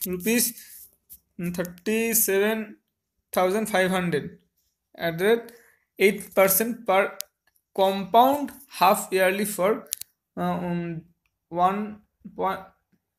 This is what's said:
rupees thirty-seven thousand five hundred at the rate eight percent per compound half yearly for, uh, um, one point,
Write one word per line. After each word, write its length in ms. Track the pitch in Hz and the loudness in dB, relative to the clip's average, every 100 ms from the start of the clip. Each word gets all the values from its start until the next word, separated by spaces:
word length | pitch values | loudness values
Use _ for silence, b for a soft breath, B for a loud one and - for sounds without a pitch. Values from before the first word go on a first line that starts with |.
| - | -8
rupees 300 | 180 196 240 233 - B B B _ _ - _ - | -4 0 0 0 -6 B B B _ _ -20 _ -10
thirty-seven 1200 | 175 175 175 - - 220 226 220 - 196 208 220 214 - _ _ _ _ _ | -8 -6 -8 -8 -4 -2 0 0 0 0 0 -2 -8 -16 _ _ _ _ _
thousand 320 | - 185 208 214 | 0 0 0 -2
five 240 | 185 185 185 | 0 0 0
hundred 320 | 175 147 165 - _ _ _ _ _ - | -2 -4 -6 -16 _ _ _ _ _ -8
at 220 | 170 165 | -6 0
the 60 | 196 | 2
rate 220 | 233 233 B B B B - | 2 0 B B B B 2
eight 200 | 190 208 - - | 2 2 -4 2
percent 380 | 190 190 226 233 - | 4 2 -2 -4 0
per 200 | 190 202 - - _ _ _ _ - | 2 0 -4 -14 _ _ _ _ 0
compound 680 | 190 196 180 226 262 294 285 - - - | 0 0 2 6 6 4 -4 -10 -12 2
half 200 | 180 202 - | 4 4 0
yearly 340 | 190 185 196 208 - | 2 2 2 -2 0
for, 140 | 185 | 0
uh, 920 | 220 - - - _ _ - 175 180 | -2 -6 -12 -12 _ _ -6 -4 -2
um, 320 | 180 175 170 160 - _ _ _ - 170 | -4 -4 -6 -10 -14 _ _ _ -10 0
one 340 | 180 202 214 208 _ _ - - | 0 0 -6 -12 _ _ -18 -6
point, 260 | 185 190 - _ _ _ _ | -6 -6 -12 _ _ _ _